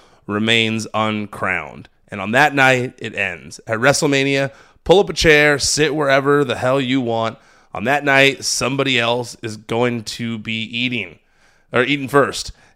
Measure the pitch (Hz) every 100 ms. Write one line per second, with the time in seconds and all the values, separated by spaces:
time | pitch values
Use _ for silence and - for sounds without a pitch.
0 | _ _ - 104 110 117 110 110 107 107
1 | 110 107 104 - 98 90 76 62 - _
2 | - 101 95 120 147 139 131 127 123 -
3 | 113 - 98 85 67 - - 113 127 139
4 | 156 139 139 139 135 - - _ - 175
5 | 190 160 165 147 147 143 - - 151 147
6 | 143 139 139 143 139 107 127 139 127 135
7 | 120 113 113 113 _ _ _ - 104 143
8 | 143 135 139 135 - - 123 135 135 127
9 | 117 123 117 - 113 107 - 113 123 120
10 | 110 - 117 113 107 110 110 117 127 123
11 | 90 78 _ _ _ _ _ 117 127 147
12 | 131 143 113 92 - - _